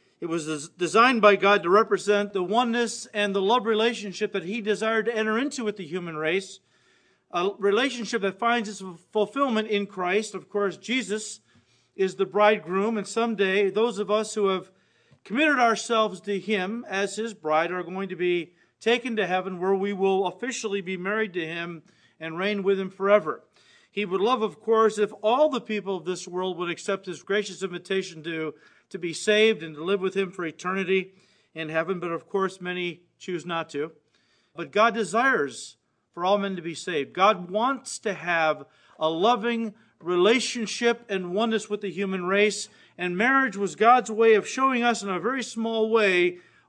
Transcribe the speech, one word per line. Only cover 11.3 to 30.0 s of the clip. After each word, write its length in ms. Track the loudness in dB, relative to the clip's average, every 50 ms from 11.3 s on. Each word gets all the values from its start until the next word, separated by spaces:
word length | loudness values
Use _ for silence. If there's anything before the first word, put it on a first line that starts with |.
| -14 -16 _ _ _ _ _ _ _ _ _ _ _
is 220 | -2 -2 -2 0
the 100 | -2 -2
bridegroom, 680 | 0 2 4 6 6 6 4 0 -2 -2 0 0 0 0
and 100 | -2 -4
someday 600 | -4 -2 0 0 0 0 0 0 2 2 2 2 2
those 300 | 2 2 0 0 0 -2
of 120 | -2 0
us 220 | 0 0 0 -2 -2
who 140 | 0 0
have 240 | 2 2 0 -2 -8 _ _ _ _ _ _ _ _ _ _ -12
committed 340 | -6 -2 0 2 2 4 4
ourselves 640 | 4 4 4 2 0 0 2 2 2 0 -2 -6 -6
to 180 | -4 -4 -4
Him 460 | -2 -2 -2 -2 -2 -4 -6 -8 -8 -6
as 280 | -4 -4 -4 -4 -4
His 180 | -6 -6 -6 -8
bride 360 | -6 -2 0 2 2 2 2
are 120 | -2 -6 -8
going 260 | -8 -8 -6 -6 -6
to 80 | -6
be 380 | -2 0 0 0 0 -2 -6 _ _ _ _ _ _
taken 340 | 0 2 2 2 0 -2 -2
to 100 | -2 -2
heaven, 340 | 0 0 -2 -2 -4 -6 -4
where 140 | 0 0 2
we 180 | 2 0 0 -2
will 340 | 0 2 2 2 2 0
officially 540 | -2 -4 -6 -8 -8 -6 -6 -6 -4 -4 -4
be 160 | -4 -4 -6
married 380 | -6 -4 -4 -2 -2 -2 -2 -4
to 120 | -6 -6
Him 360 | -6 -6 -8 -8 -8 -10 -12 -16 _ _ _ _ _ _ -12
and 200 | -12 -10 -6 -4
reign 240 | -2 -2 -2 -2 0
with 180 | 0 0 0
Him 80 | 0 -4
forever. 560 | -6 -2 2 4 6 6 4 2 -6 -8 -10 _ _ _ _ _ _ _ _ _
He 160 | -6 -4 -4
would 160 | -2 0 0 2
love, 180 | 2 2 2
of 180 | 0 -2 -4 -4
course, 380 | -2 2 4 4 4 4 4
if 160 | 2 -2 -2 -2 -2
all 300 | 0 2 4 4 4 4
the 100 | 2 0
people 340 | -4 -4 -6 -4 -4 -4 -6
of 120 | -4 -4
this 200 | -4 -6 -6 -6
world 300 | -8 -6 -4 -4 -4 -4
would 140 | -4 -4 -6
accept 340 | -6 -6 -4 -4 -4 -4 -4
His 180 | -8 -12 -10 -6
gracious 400 | -2 -2 -2 -2 -2 -6 -8 -8
invitation 600 | -8 -8 -8 -6 -4 -4 -4 -4 -6 -8 -12 -10
to, 320 | -8 -6 -6 -6 -6 -8 -10 _ _ _ _ _ _
to 100 | -12 -8
be 140 | -8 -8 -8
saved 500 | -4 0 2 4 6 6 4 4 2 -2
and 120 | -12 -12
to 100 | -8 -4
live 160 | -2 -2 0